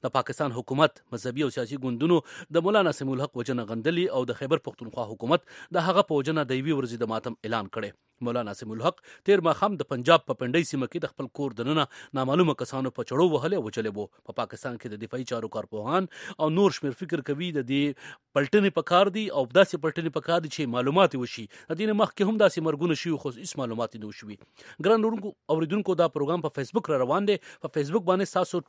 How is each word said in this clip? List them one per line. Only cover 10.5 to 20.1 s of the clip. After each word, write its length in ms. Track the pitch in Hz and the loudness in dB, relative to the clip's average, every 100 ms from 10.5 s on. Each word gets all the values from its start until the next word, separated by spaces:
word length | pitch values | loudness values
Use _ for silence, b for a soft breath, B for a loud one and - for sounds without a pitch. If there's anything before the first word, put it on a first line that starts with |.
| 147 170 | 0 0
سیمه 180 | 143 127 | -2 -4
کې 160 | - | -4
د 80 | - | -8
خپل 160 | _ 135 - | _ -12 -6
کور 160 | 143 107 | -6 -4
دننه 240 | 120 156 143 B B 139 | 0 0 0 B B -4
نامعلومه 380 | 131 147 175 143 | 0 4 4 2
کسانو 280 | 127 135 131 - | -4 -4 -6 -6
په 80 | 117 | -4
چړو 160 | 127 180 | 2 2
وهلی 260 | 151 147 190 | 2 0 -2
او 20 | 110 | -2
وژلی 240 | 110 110 | -4 -4
و. 140 | 101 101 b - | -4 -10 b -14
په 40 | - | -8
پاکستان 340 | 113 110 135 120 | -8 -6 -10 -10
کې 80 | 120 | -10
د 60 | 104 | -12
دفاعي 240 | 110 127 127 | -10 -8 -6
چارو 200 | 120 110 | -6 -6
کارپوهان 560 | 110 101 110 110 170 185 B B B | -8 -8 -8 -2 -2 -2 B B B
او 100 | 156 160 | 0 4
نور 200 | 202 - | 4 4
شمیر 200 | 147 123 | -6 -6
فکر 200 | 175 165 127 | -4 -4 -4
کوي 180 | 143 180 147 | -4 -2 -4
د 60 | 123 | 0
دې 480 | 139 143 135 - - _ - | 0 0 -2 -14 -20 _ 0
پلټنې 380 | 139 208 196 - | 4 4 4 0
په 80 | 156 | 2
کار 220 | 175 202 190 | 4 4 2
دي 60 | 214 | -2
او 160 | 143 127 | -2 2
داسې 380 | 147 196 170 | 6 6 4
پلټنې 320 | 156 156 160 | -4 -2 -4